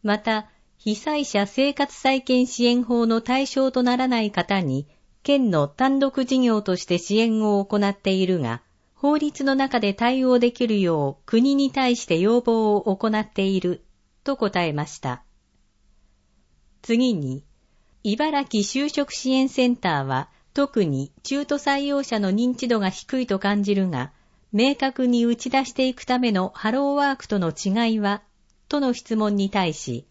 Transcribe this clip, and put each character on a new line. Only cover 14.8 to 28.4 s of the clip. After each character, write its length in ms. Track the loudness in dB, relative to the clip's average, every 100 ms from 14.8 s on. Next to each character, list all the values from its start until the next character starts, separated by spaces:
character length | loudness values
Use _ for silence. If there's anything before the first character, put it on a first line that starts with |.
| -6
し 140 | -8
た。 220 | -8 -8 _ _ _ _ _ _ _ _ _ _ _ _ _ _ _ _
次 320 | -2 2 2
に、 300 | 0 -4 -8 _ _ _ _ _ _
茨 400 | -4 -2 0 -2 -2
城 140 | -2
就 260 | -2 -2 -2
職 240 | -2 -4
支 180 | -4 -2
援 180 | 0 0
セ 200 | 2 0
ン 80 | 0
タ 260 | 0 -2
ー 0 |
は、 240 | -2 -4 -6 _ _
特 300 | -2 0 0
に 280 | 0 -2 -6 _
中 240 | -6 -6 -2
途 120 | -2
採 280 | 0 -2 0
用 160 | -2
者 180 | -2 -2
の 100 | 0
認 240 | 0 0
知 140 | -2 -2
度 100 | 0
が 120 | 0
低 320 | -4 -6 -4
い 40 | -2
と 120 | -2
感 240 | 0 0
じ 120 | 0
る 140 | 0 0
が、 220 | -2 -6 _ _ _ _
明 220 | 0 0
確 320 | 0 -4 0 0
に 180 | 2
打 100 | 2
ち 140 | 0 -2
出 160 | -2
し 80 | -2
て 160 | -2 -2
い 60 |
く 100 | -2
た 140 | -4 0
め 120 | 0
の 220 | 0 -2
ハ 180 | -4 -2
ロ 200 | 0 0
ー 20 |
ワ 160 | 0 0
ー 60 | -2
ク 100 | -4
と 120 | -2
の 120 | -2
違 420 | -4 -2 0 0
い 60 | 0
は、 220 | 0 -2 _ _